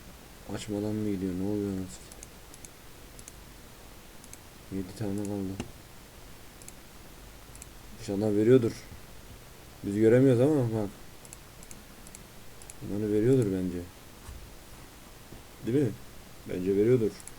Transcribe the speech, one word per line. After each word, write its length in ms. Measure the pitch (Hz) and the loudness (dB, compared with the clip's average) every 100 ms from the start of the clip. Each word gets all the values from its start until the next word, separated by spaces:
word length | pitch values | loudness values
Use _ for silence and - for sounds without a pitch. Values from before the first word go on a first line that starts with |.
| - - - - - 98 | -18 -18 -20 -16 -10 -8
Açmadan 380 | - 104 104 | -4 -2 -2
mı 160 | 107 107 | 0 0
gidiyor? 240 | 98 95 87 | 0 -2 -2
Ne 40 | |
oluyor 280 | 98 104 101 | -2 0 -2
nasıl? 300 | 95 92 - - - - - - - - - - - - - - - - - - - - - - - - - - - - | -4 -6 -10 -16 -18 -18 -18 -18 -18 -18 -18 -20 -18 -18 -18 -18 -18 -20 -20 -20 -20 -20 -20 -20 -20 -18 -18 -20 -20 -10
Yedi 240 | 95 95 - | -8 -8 -6
tane 240 | 104 101 | -4 -4
kaldı. 400 | 101 104 95 98 - - - - - - - - - - - - - - - - - - - - - - - - | -4 -4 -4 -6 -10 -14 -18 -18 -18 -18 -18 -16 -18 -18 -18 -16 -18 -18 -18 -18 -18 -20 -18 -18 -18 -18 -16 -12
İnşallah 360 | - 101 107 104 | -4 0 2 6
veriyordur. 360 | 110 127 110 - - - - - - - - - - - | 8 8 6 -2 -12 -16 -16 -16 -16 -18 -18 -18 -18 -8
Biz 120 | 101 101 | -2 6
göremiyoruz 460 | 110 123 135 117 | 8 10 8 8
ama 200 | 139 151 | 6 6
bak. 280 | 120 110 101 - - - - - - - - - - - - - - - - - - - | 4 0 -2 -6 -16 -16 -16 -18 -18 -18 -16 -16 -18 -18 -18 -18 -18 -18 -16 -16 -16 -12
Bunları 320 | 98 98 107 | -6 -2 2
veriyordur 320 | 107 117 135 104 | 4 6 6 6
bence. 320 | 95 92 87 87 - - - - - - - - - - - - - - - - - 107 | 2 0 -4 -8 -14 -18 -16 -16 -14 -16 -16 -18 -18 -18 -18 -18 -18 -18 -18 -18 -8 0
Değil 200 | 131 123 | 2 2
mi? 60 | 98 - - - - - | 0 -12 -16 -16 -14 -6
Bence 260 | 95 92 98 | -2 2 6
veriyordur. 360 | 110 127 104 - - | 6 6 4 -2 -14